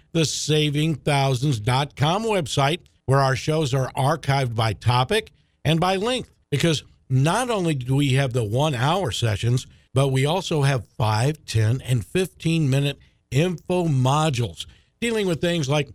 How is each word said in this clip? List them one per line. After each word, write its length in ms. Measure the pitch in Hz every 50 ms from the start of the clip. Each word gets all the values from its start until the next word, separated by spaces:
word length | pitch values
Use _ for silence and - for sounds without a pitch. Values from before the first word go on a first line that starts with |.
| - _ -
the 120 | 165 160
saving 720 | - - - - 143 156 156 151 147 143 151 156 160 156
thousands 640 | - - 151 143 139 135 135 135 120 135 151 135 107
dot 360 | 104 123 123 135 147 135 -
com 280 | - 135 151 175 208 226
website, 560 | 226 214 185 147 - - 147 139 139 165 - - _ _ _ _
where 140 | - 135 139
our 160 | 139 131 131
shows 360 | - - - 156 160 160 127 127
are 180 | 135 131 - -
archived 640 | - 131 139 165 165 - - 135 139 135 120 117
by 180 | 113 113 113 98
topic 600 | - - 123 123 123 131 - 202 220 - - - _ _ _ _ _ -
and 160 | 147 165 165
by 160 | 180 180 196
length. 340 | 190 202 240 254 240 - - _ _ _ _
Because 340 | - 131 - - 156 - - - - _ _ -
not 400 | 131 131 135 160 180 226 262 240
only 260 | 226 196 180 165 156
do 220 | 131 123 127 135
we 160 | 143 147 139 123
have 220 | 139 139 127 117
the 100 | 127 113
one-hour 680 | 101 107 127 151 160 127 113 123 143 170 202 185 135
sessions, 560 | - - 120 110 104 - - 117 123 127 - - - - _ _ -
but 140 | 131 139 139
we 180 | 131 131 131
also 360 | 143 170 190 - - 170 151 139
have 240 | 139 139 120 -
five, 580 | - _ - 113 107 107 110 123 143 156 - -
ten, 340 | - - 113 110 110 123 135 -
and 220 | - 127 120 92
fifteen-minute 920 | - - 180 190 175 - - - 160 165 165 156 131 131 139 143 143 139 - - _ _ _ _ -
info 560 | 123 135 165 185 175 - - - 180 180 175
modules, 800 | 165 139 131 123 127 139 151 156 160 135 113 120 92 80 - - - - _ _ _ _ _
dealing 260 | 226 240 226 220 202
with 140 | 185 170 143
things 280 | 180 175 175 170 143 127
like, 200 | 147 151 143 -